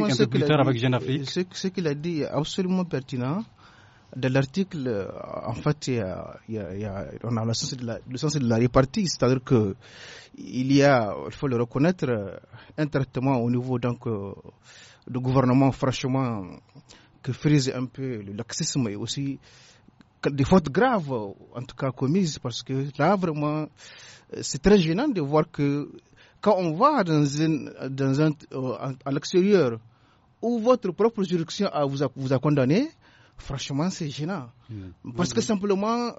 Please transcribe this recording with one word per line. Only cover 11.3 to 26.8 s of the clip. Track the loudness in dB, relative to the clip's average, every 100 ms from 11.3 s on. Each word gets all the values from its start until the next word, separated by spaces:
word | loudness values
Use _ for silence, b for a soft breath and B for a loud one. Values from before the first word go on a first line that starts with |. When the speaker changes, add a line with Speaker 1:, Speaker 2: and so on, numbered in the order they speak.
Speaker 2:
faut | -6 -2
le | 0
reconnaître, | 0 2 2 2 -2
euh, | -2 -4 -12 -18 B B -6
un | -2
traitement | -2 -2 -2 0 2
au | 2
niveau, | 0 -2 -2
donc, | -2 -4 -6
euh, | -6 -8 -12 -18 -20 B B B B -10
du | -4
gouvernement, | 2 4 6 6 4
franchement, | 2 -2 -2 -2 -2 -2 -4 -10 -14 _ -20 -20 B B _
que | -10
frise | -2 2 4 2
un | -2 -6
peu | -6 -8 -6
le | -8
laxisme | -10 -10 -6 -4 -2 -2
et | -4
aussi | -6 -6 -6 -8 b b b b b _ _ _
que | -4
des | 0
fautes | 6 6 6
graves, | 2 2 2 -2
en | -4 -6 -10 -14 -14 -14
tout | -6
cas | -6
commises, | -2 0 2 0 -2
parce | -8 -8
que | -6 -6 -4 0
là, | 2 2
vraiment, | 0 -2 -2 -2 -6 -12 B B B B B
euh, | -10
c'est | -8 0
très | 6 6
gênant | 6 2 0
de | 0
voir | 2 2 2
que | 0 0 0 -6 -14 _ b b b
quand | 2 2
on | 2
va | 2